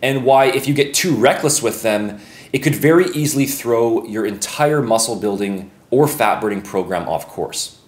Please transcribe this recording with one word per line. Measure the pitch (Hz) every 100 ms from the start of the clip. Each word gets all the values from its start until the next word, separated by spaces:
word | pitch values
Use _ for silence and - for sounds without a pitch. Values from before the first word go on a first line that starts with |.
and | 127 139
why | 123 135 135
if | 120 -
you |
get | 143 135
too | - 185
reckless | 131 120 170 156 143
with | 117 104
them, | 113 104 104 104 - - -
it | 135
could | 151
very | 139 147 165 180
easily | 151 147 135
throw | 135 - 120 117 117 113 -
your | 107
entire | 107 101 - - 151 151
muscle | 123 113 110 110
building | 104 98 101 98 92 - _
or | 127 147
fat | - 107 90
burning | 107 101
program | 95 98 87 90 85
off | 82 -
course. | - 82 - - -